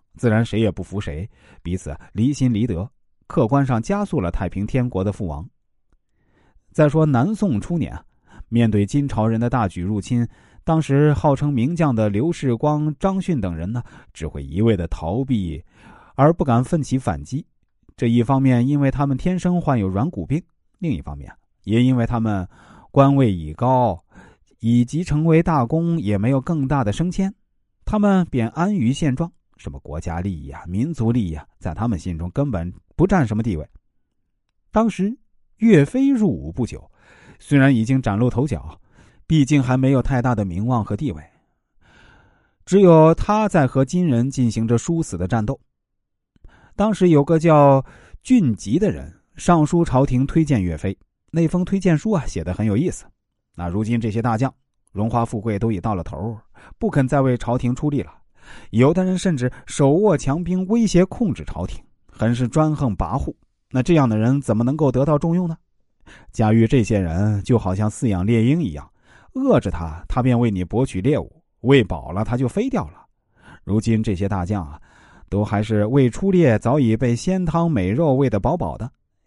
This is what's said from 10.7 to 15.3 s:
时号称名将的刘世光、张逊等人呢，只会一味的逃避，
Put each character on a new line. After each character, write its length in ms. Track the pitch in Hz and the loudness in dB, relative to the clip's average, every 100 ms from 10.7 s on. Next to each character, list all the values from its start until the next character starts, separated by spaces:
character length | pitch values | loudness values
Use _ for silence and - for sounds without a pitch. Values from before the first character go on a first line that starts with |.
| 160 | -2
时 320 | 147 139 151 | 2 4 4
号 220 | 143 156 135 | 4 2 0
称 160 | 147 | 0
名 240 | 135 127 170 | 0 0 0
将 180 | 156 | 0
的 140 | 113 107 | 2 0
刘 240 | 101 156 | 0 -2
世 240 | 165 139 117 | -2 -2 -2
光、 400 | 147 151 151 147 | 0 0 -2 -2
张 240 | 190 190 | -4 -2
逊 200 | 185 151 | -2 -2
等 120 | 95 | -4
人 160 | 82 87 | -6 -6
呢， 140 | 120 - - - | -6 -10 -18 -20
只 120 | - 76 | -12 -10
会 160 | 73 | -10
一 200 | 69 80 | -8 0
味 160 | 113 98 | 2 2
的 100 | 85 | -2
逃 340 | - 80 107 | -6 -4 -4
避， 400 | 135 | -2